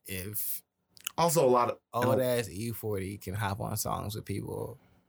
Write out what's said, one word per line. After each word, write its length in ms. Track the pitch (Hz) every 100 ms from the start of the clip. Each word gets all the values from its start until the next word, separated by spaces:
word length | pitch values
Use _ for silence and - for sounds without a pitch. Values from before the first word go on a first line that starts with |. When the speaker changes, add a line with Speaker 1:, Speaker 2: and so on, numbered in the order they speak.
| -
Speaker 1:
if 560 | 95 92 104 - - - _ _ - - -
Speaker 2:
Also, 260 | 170 156
a 40 | 131
lot 220 | 123 123
of 80 | - _
Speaker 1:
old 280 | 120 127 131
ass 280 | 127 120 110
E 220 | 85 117
forty 480 | 110 110 101 95 104
can 160 | -
hop 260 | 101 101 101
on 160 | 110 107
songs 380 | 120 110 95
with 100 | 107
people 540 | - 101 - 98 107 - _ _